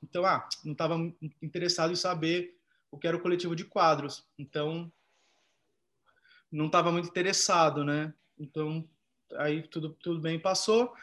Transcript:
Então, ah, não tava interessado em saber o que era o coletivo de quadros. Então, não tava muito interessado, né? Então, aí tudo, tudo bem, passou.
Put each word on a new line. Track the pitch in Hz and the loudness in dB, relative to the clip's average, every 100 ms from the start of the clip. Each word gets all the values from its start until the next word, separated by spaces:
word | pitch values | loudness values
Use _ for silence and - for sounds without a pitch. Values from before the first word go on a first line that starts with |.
Então, | - 175 185 | -8 0 2
ah, | 156 - - | 2 -2 -10
não | - 147 | -8 -2
tava | 160 165 165 170 156 - | -2 0 -4 -6 -14 -10
interessado | 156 170 175 175 165 | -10 -4 -4 0 0
em | 175 | 0
saber | 185 170 160 175 175 - _ _ _ | -2 -2 0 0 -2 -12 _ _ _
o | 147 | -6
que | 170 | -2
era | 175 | -2
o | |
coletivo | 180 175 175 165 | 0 0 0 -4
de | 202 | -4
quadros. | 202 165 151 143 - _ - | 4 4 4 0 -10 _ -16
Então, | 139 151 151 165 170 _ _ _ _ _ _ _ _ _ _ _ _ _ _ - - | -8 -4 -2 -4 -8 _ _ _ _ _ _ _ _ _ _ _ _ _ _ -20 -10
não | 151 156 | -2 2
tava | 175 170 | 4 4
muito | 170 170 | 2 0
interessado, | 185 180 190 - 175 160 143 | -2 0 2 4 6 6 4
né? | 143 147 156 - _ - | 0 0 -2 -8 _ -16
Então, | 147 156 156 160 160 _ _ _ _ - | -10 -6 -4 -4 -8 _ _ _ _ -6
aí | 147 156 160 | -2 -2 -4
tudo, | 165 156 - | -8 -8 -8
tudo | 175 165 | -6 -4
bem, | 160 160 | -2 -2
passou. | 190 185 - 220 247 - | 0 0 2 2 2 -4